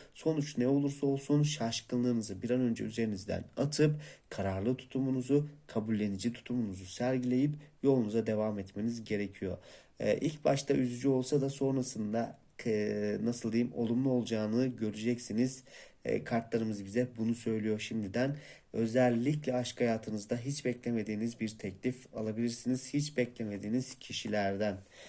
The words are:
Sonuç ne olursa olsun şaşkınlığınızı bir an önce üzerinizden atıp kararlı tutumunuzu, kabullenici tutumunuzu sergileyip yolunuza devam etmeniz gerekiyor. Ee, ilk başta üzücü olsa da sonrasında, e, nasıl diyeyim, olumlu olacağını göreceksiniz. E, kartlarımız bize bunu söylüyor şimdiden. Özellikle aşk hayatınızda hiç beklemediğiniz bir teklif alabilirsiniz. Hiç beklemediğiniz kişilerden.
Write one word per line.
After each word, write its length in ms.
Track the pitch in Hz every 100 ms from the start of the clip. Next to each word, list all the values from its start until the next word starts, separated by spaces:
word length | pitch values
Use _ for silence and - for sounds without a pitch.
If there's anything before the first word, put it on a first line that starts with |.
| -
Sonuç 440 | - 160 156 143 -
ne 100 | 123
olursa 400 | 143 143 143 139
olsun 360 | 139 - 147
şaşkınlığınızı 960 | 147 - 113 113 - 123 123 117 107 95
bir 80 | 113
an 120 | 127
önce 220 | 123 113
üzerinizden 600 | 107 110 113 98 98 92 - -
atıp 440 | 143 151 151 151 - - _
kararlı 460 | - 95 95 104 127
tutumunuzu, 720 | - 131 135 131 123 143 147 - -
kabullenici 640 | 113 107 107 104 98 120
tutumunuzu 520 | 117 - 123 110 92 92
sergileyip 680 | - 123 131 123 127 147 147 - -
yolunuza 440 | 135 135 107 113 110
devam 320 | 107 107 101
etmeniz 440 | 98 101 113 117
gerekiyor. 540 | 110 107 101 - 95 90 - - - -
Ee, 180 | 107 -
ilk 240 | 139 - 151
başta 280 | 139 -
üzücü 340 | 139 127 120 135
olsa 340 | 131 127 147
da 80 | 135
sonrasında, 880 | 135 135 135 127 110 104 110 117 - - - 120
e, 520 | 107 104 104 104 101
nasıl 280 | 110 120 113
diyeyim, 220 | 113 120 -
olumlu 340 | 113 120 135
olacağını 580 | 123 107 110 107 113 131
göreceksiniz. 960 | 113 110 104 113 120 - 104 131 131 - - - - -
E, 180 | 113
kartlarımız 600 | - 117 - 117 110 104 98
bize 220 | 107 123 117
bunu 180 | 113 117
söylüyor 440 | - 110 107 107
şimdiden. 580 | - 113 101 117 131 147 - - _
Özellikle 800 | - 113 120 123 117 127 151 131
aşk 260 | 123 123 -
hayatınızda 560 | 120 113 110 107 101 120
hiç 280 | 117 143 127
beklemediğiniz 760 | 120 120 117 107 107 117 113
bir 100 | 110 107
teklif 500 | 101 95 123 127 - -
alabilirsiniz. 800 | 110 107 117 117 120 127 -
Hiç 240 | 147 147 -
beklemediğiniz 800 | 123 - 110 101 101 120 127 -
kişilerden. 800 | - 113 110 104 98 98 107 95 - -